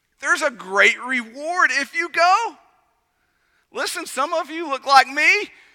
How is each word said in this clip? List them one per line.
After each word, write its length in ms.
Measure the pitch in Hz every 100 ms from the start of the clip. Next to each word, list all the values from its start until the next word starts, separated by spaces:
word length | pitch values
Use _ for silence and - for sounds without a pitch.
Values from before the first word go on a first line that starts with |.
| _ _
there's 220 | - 339
a 80 | 294
great 500 | 220 185 196 208 220
reward 680 | 240 254 226 247 311 359 311
if 200 | 262 277
you 160 | 339 339
go. 480 | 339 349 392 453 285 _ _ _ _ _ _ _ _ _ _ _
Listen, 360 | - 349 349 320
some 280 | 254 294
of 160 | 330 302
you 200 | 320 330
look 160 | 262 262
like 220 | 269 254
me. 420 | 285 320 403 403 _ _